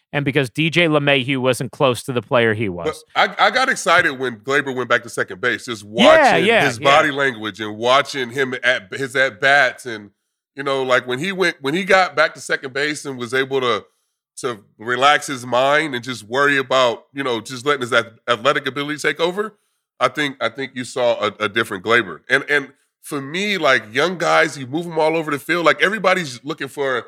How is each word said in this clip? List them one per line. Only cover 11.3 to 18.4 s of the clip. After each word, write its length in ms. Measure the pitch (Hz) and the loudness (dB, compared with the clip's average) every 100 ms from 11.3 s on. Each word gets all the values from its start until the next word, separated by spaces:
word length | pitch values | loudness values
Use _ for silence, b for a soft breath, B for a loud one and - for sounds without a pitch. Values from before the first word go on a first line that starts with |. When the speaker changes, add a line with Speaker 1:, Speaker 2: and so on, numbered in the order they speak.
Speaker 2:
went, 240 | 185 180 160 | -2 -2 -2
when 120 | 135 | -2
he 100 | 160 | -2
got 320 | 190 190 180 139 | 2 4 4 2
back 180 | 160 143 | 0 -2
to 40 | |
second 320 | - 160 139 | -6 -6 -4
base 320 | 131 147 151 147 | -4 -4 -4 -8
and 120 | 131 | -8
was 160 | 120 | -4
able 260 | 131 135 135 | -2 0 0
to, 240 | 127 104 - _ _ _ _ - | 0 0 -4 _ _ _ _ -10
to 260 | 139 110 _ _ | -8 -8 _ _
relax 500 | 110 123 139 147 - | -4 2 4 4 0
his 180 | 135 123 | -8 -2
mind 480 | 120 135 147 156 123 | 2 4 2 0 -4
and 80 | |
just 200 | 117 120 | -8 -10
worry 340 | 104 127 143 139 | -4 2 2 2
about, 480 | 127 131 127 107 - | 2 2 2 0 -6
you 100 | 135 | -6
know, 180 | 135 117 | -4 -4
just 240 | 107 131 127 | -4 -6 -2
letting 160 | 143 | -2
his 100 | 120 | 0
ath-, 260 | 120 110 107 - | 0 0 -4 -4
athletic 380 | 120 | 0